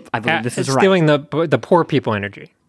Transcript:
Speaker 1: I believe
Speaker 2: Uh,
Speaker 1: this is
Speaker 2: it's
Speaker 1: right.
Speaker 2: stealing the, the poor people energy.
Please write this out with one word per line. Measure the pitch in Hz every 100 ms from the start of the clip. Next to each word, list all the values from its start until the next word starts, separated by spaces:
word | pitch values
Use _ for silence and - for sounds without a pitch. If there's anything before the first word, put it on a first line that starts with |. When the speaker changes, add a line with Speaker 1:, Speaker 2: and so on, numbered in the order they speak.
| -
Speaker 1:
I | 117
believe | 117 160
Speaker 2:
Uh, |
Speaker 1:
this | 120 -
is | 127
Speaker 2:
it's | 185
Speaker 1:
right. |
Speaker 2:
stealing | 196 190 156
the, | 147 143 147 165
the | 135
poor | - 180
people | 156 139 120
energy. | 104 101 101 - _